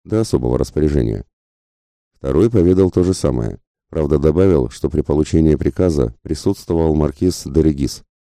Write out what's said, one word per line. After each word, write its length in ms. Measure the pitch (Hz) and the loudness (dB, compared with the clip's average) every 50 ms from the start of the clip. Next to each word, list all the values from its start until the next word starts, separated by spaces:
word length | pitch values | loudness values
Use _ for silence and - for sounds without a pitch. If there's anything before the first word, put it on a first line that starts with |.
| - | -10
до 180 | 80 107 110 | -4 -2 -2
особого 360 | 113 - - 69 62 60 62 | -2 0 -2 -2 0 0 -2
распоряжения. 680 | 62 71 - - 78 76 76 71 71 58 55 53 - - _ _ _ _ _ _ _ _ _ _ _ _ _ _ _ _ _ _ | -2 -2 -4 -2 -2 0 0 2 0 0 -2 -4 -6 -8 _ _ _ _ _ _ _ _ _ _ _ _ _ _ _ _ _ _
Второй 340 | _ - 67 65 78 104 117 | _ -6 -2 2 2 2 2
поведал 400 | 117 101 85 90 92 92 95 90 | 2 2 2 4 4 4 2 2
то 140 | - 92 90 | 2 0 0
же 100 | 90 92 | 0 0
самое, 460 | - - 69 65 62 57 55 50 - _ _ _ _ _ - | -2 -2 -2 -2 -2 -4 -6 -8 -12 _ _ _ _ _ -8
правда 280 | - 80 76 71 76 | -4 -4 -2 0 0
добавил, 520 | 71 71 78 76 85 95 98 87 71 62 57 | 2 2 2 2 4 4 4 4 2 0 -2
что 200 | - - - 69 | -6 -6 -6 -4
при 120 | 73 76 | -2 -2
получении 540 | 71 - 71 76 76 - - 82 80 78 76 | -2 -2 0 0 0 0 2 2 4 4 2
приказа 600 | 69 73 - - - 92 90 78 71 64 57 - _ | 2 0 -4 -2 0 0 0 0 0 -2 -2 -4 _
присутствовал 760 | - - 80 71 - 98 98 - - - 87 82 80 80 76 | -8 -8 -8 -4 -2 -4 -4 -4 -4 -4 -2 0 0 0 0
маркиз 480 | 76 76 71 69 - 87 92 85 - - | 0 0 -2 -2 -2 -2 -2 -2 -4 -8
де 160 | 76 69 78 | -2 0 2
Регис. 420 | 78 78 73 69 69 - - - - _ _ _ _ _ _ | 2 2 0 -2 -4 -6 -6 -10 -18 _ _ _ _ _ _